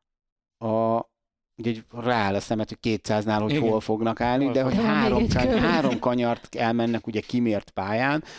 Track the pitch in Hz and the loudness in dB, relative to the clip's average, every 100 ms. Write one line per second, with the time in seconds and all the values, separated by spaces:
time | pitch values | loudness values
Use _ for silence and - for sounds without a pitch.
0 | _ _ _ _ _ _ 113 110 113 113 | _ _ _ _ _ _ -2 0 2 0
1 | - _ _ _ _ - 117 113 - 117 | -2 _ _ _ _ -6 -4 -4 -8 -6
2 | 117 117 101 101 - 110 110 - 120 107 | 0 2 2 0 -2 -4 -4 -4 -2 -2
3 | - 107 107 107 107 151 113 110 - 110 | 0 0 2 0 2 0 2 0 0 -2
4 | 113 113 120 127 139 131 131 - 226 214 | -2 -2 0 0 2 0 2 2 2 2
5 | 233 240 220 - 254 226 165 170 135 117 | 2 2 2 2 2 2 2 2 2 0
6 | 127 123 120 117 - - 117 117 117 113 | 0 0 0 -2 -6 -2 0 2 0 -2
7 | - 107 - 123 117 101 - - 95 110 | -4 -6 -2 0 2 0 -4 -8 -4 0
8 | 131 151 - | 0 -2 -4